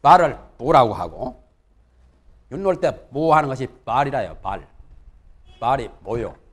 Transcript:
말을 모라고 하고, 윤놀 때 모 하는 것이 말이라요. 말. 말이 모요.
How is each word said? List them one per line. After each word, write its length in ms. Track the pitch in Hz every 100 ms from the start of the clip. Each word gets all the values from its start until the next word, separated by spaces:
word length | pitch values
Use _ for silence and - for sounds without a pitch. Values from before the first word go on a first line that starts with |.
말을 380 | 139 180 156 120 - _
모라고 360 | 123 151 120
하고, 500 | 92 87 78 127 120 _ _ _ _ _ _ _ _ _ _ _
윤놀 280 | 147 196 180
때 120 | 160 - -
모 240 | 131 160
하는 160 | 156 147
것이 180 | 131 127 - -
말이라요. 520 | 123 143 135 92 78
말. 260 | 95 95 - - - - - _ _ - - -
말이 300 | 117 135 110 -
모요. 360 | 95 117 101 - _